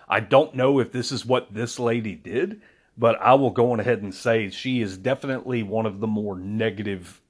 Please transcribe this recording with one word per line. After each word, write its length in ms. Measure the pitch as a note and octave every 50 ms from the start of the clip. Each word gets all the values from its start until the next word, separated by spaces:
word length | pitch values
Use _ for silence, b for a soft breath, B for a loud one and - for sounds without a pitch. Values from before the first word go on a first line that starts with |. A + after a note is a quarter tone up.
| B B
I 120 | F#2+ G#2
don't 340 | A2+ - - C3 - - -
know 260 | B2+ B2+ C3+ C#3+ C3+
if 100 | A#2 -
this 220 | - B2 A#2+ - C3+
is 120 | A2 G#2+
what 300 | A#2 B2+ B2+ B2 - G2+
this 240 | A2 A#2+ A#2 - -
lady 360 | A#2+ A#2 A#2 A#2+ A2+ G#2+ F2
did, 460 | D2+ - - G#2 B2+ E3+ G3 G#3+ - b b b b b b b
but 240 | A#2+ A#2 A#2 A2 -
I 140 | - A#2 C3
will 160 | C#3 C#3 A#2+
go 220 | F#2+ B2 A#2 B2 A#2+
on 80 | A2
ahead 220 | G2+ B2 A#2+ G2+ G#2
and 120 | G2 F#2
say 360 | - - B2 A#2 A2+ G#2+ F#2+
she 300 | F#2 - - C3 B2+ B2
is 180 | A2 G2 F#2 F#2
definitely 640 | F#2+ B2+ C3+ C3 - C#3 C3 B2 - B2+ B2 A#2 G#2+
one 240 | F#2+ G#2 A2 A2
of 140 | G#2+ F#2+ G2
the 60 | A2
more 300 | A2 G#2+ G#2+ G#2+ G#2 F#2+
negative 840 | F#2 F#2 G2+ G#2+ A2 A2+ A2 G2 G2+ G#2 G#2 G2 F#2 F2 - - _ _ _